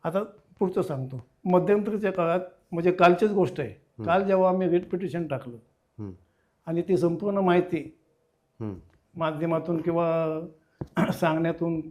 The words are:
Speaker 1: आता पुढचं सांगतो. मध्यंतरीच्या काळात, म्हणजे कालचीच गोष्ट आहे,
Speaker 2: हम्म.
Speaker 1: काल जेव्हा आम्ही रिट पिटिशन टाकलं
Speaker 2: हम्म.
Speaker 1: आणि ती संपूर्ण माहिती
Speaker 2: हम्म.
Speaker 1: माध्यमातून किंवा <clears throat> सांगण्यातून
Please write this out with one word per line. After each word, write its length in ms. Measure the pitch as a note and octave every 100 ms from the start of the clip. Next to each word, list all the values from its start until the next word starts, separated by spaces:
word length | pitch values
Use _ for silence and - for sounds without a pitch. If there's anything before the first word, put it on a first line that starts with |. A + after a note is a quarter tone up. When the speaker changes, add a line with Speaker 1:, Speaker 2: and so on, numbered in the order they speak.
Speaker 1:
आता 200 | E3+ F3+ G#3+ - _ _
पुढचं 240 | F#3+ F#3
सांगतो. 440 | F3+ C3+ C3 C3 - _
मध्यंतरीच्या 680 | F#3+ F3+ E3 G#3 G#3 G#3+ G#3+
काळात, 280 | F#3 E3 F3 F#3 _ _
म्हणजे 200 | E3+ E3+
कालचीच 380 | F3+ F3 F3 G#3+
गोष्ट 300 | G3+ E3+ -
आहे, 80 | B2
Speaker 2:
हम्म. 380 | - _ - A2
Speaker 1:
काल 180 | F3
जेव्हा 240 | G3 F#3+ F#3
आम्ही 200 | F#3 F#3
रिट 220 | F3 F3+
पिटिशन 360 | F3+ F#3 E3 D#3+
टाकलं 300 | C3+ B2 A#2+ _ _ _ -
Speaker 2:
हम्म. 120 | G#2 F#2 _ _ _ _ -
Speaker 1:
आणि 160 | E3
ती 140 | E3+ F3+
संपूर्ण 420 | E3+ E3 G3+ G3
माहिती 580 | F#3+ F3 F3+ E3 C#3+ - _ _ _ _ _ _
Speaker 2:
हम्म. 140 | A2 F#2 - _ _ -
Speaker 1:
माध्यमातून 640 | D#3+ D#3 E3 D#3+ D#3+ E3+
किंवा 600 | D#3+ E3 E3+ E3 D#3+ D#3 E3 - _ _
<clears throat> 320 | - - F3
सांगण्यातून 680 | F3 E3+ D#3 E3 E3 E3+ E3 D#3